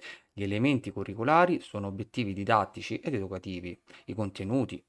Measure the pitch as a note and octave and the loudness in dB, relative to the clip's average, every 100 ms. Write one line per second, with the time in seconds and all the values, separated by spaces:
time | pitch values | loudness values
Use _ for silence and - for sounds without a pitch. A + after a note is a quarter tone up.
0 | - - _ - G2+ G#2 C3+ C3 G#2 G2 | -18 -18 _ -4 0 2 4 2 0 -6
1 | G2 G2+ A#2+ D#3+ F3+ E3+ - G#2+ G2 F#2+ | -6 -2 4 6 6 4 -2 -6 -4 -4
2 | - - G#2 G2 G2+ A2 F#2+ - - A2 | -6 -2 -2 0 4 4 4 -2 -6 -6
3 | - B2 F#2+ F#2 G2 F2 F2 - _ - | -2 -2 -2 -6 -6 -6 -6 -10 _ -18
4 | - G2 G2+ - G2 C3+ A2 - | -10 -4 -4 -2 0 0 0 -4